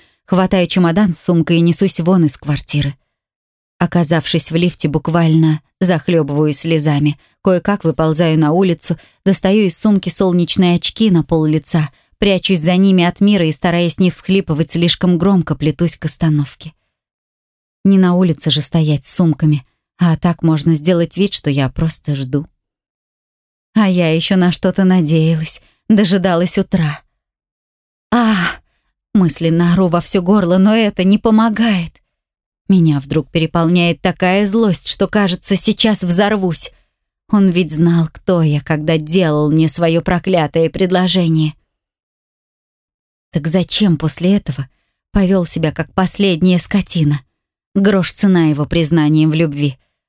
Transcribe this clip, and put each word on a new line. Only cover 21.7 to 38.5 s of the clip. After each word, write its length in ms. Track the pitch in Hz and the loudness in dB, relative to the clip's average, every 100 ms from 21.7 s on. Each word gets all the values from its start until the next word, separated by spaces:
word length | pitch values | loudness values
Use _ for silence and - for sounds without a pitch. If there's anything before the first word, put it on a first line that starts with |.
| - 160 - - 139 | -2 -4 -4 -6 -6
жду. 300 | 127 139 160 _ _ _ _ _ _ _ _ _ _ _ _ | -4 -6 -6 _ _ _ _ _ _ _ _ _ _ _ _
А 140 | 220 202 | 0 0
я 240 | 180 165 | 2 0
ещё 240 | 160 - 190 | 0 0 2
на 140 | 180 | 2
что-то 340 | - 190 180 | 0 -2 0
надеялась, 760 | 190 185 151 160 160 160 160 - _ _ - | 2 2 2 2 2 0 -4 -6 _ _ 0
дожидалась 680 | 214 196 190 185 170 180 - | 2 2 0 0 0 0 -2
утра. 440 | 185 170 156 147 _ _ _ _ _ _ _ _ _ _ _ | -2 -2 -2 -6 _ _ _ _ _ _ _ _ _ _ _
«А!» 480 | 233 226 202 175 - _ _ _ _ _ | 0 0 0 -4 -8 _ _ _ _ _
мысленно 580 | 208 175 - 165 165 175 | 0 0 0 0 2 2
ору 160 | 175 185 | 2 2
во 120 | 170 | 0
всё 220 | - 196 | 0 -2
горло, 360 | 180 208 175 185 | 2 0 2 2
но 160 | 196 | 4
это 300 | 220 214 - | 2 0 0
не 140 | 190 214 | 0 2
помогает. 840 | 233 220 226 208 226 190 165 _ _ _ _ _ _ _ - | 2 2 0 0 -2 -2 -6 _ _ _ _ _ _ _ 0
Меня 320 | 190 160 143 | 2 4 2
вдруг 300 | 139 156 - | -2 -4 -2
переполняет 720 | 165 160 170 165 180 170 165 | -4 -2 0 0 2 0 0
такая 420 | 185 175 185 190 | -4 -2 0 0
злость, 420 | 208 220 220 175 - | 0 0 0 -2 -6
что, 220 | - 190 | -4 0
кажется, 480 | 214 196 180 - 190 | 0 0 -2 -2 -2
сейчас 460 | - 208 226 208 | 0 0 0 0
взорвусь. 720 | 180 175 202 214 185 160 - _ _ _ _ _ _ | 0 0 0 0 -4 -4 -10 _ _ _ _ _ _
Он 180 | 208 196 | 2 2
ведь 240 | 175 165 | 2 -2
знал, 360 | 151 170 170 156 | 0 2 2 -2
кто 300 | - - 175 | -6 -2 0
я, 180 | 160 | 2